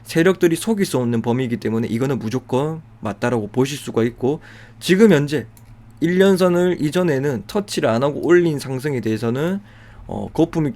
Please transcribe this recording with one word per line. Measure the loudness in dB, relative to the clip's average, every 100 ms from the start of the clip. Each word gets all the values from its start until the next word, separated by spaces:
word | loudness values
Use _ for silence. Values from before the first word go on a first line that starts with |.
세력들이 | -4 2 2 4 2
속일 | 0 -2 -2 0
수 | 0
없는 | 0 0
범위이기 | 0 -2 -2 -2
때문에 | -2 -2 -2
이거는 | -2 -2 -2
무조건 | -4 -6 -2 -2 -2 -6 -14 -10
맞다라고 | -8 -4 -2 -2 -2
보실 | -2 -2 -2
수가 | -6 -2
있고, | -2 -2 -4 -4 -8 -20 -20 -6
지금 | 0 6 6
현재 | 6 2 -4 -6 -14 -20 -20 -18 -4
일 | 0 4
년선을 | 4 4 2 2 2 0
이전에는 | -2 0 0 0 0 -4 -4
터치를 | -6 -4 -2 0
안 | 2
하고 | 0 0 4
올린 | 4 4 -2
상승에 | -6 -6 -4 -4
대해서는, | -2 -2 -2 -2 -2 -4 -8 -20 -20 -20 -12
어, | -10 -6
거품이 | -2 0 0 -4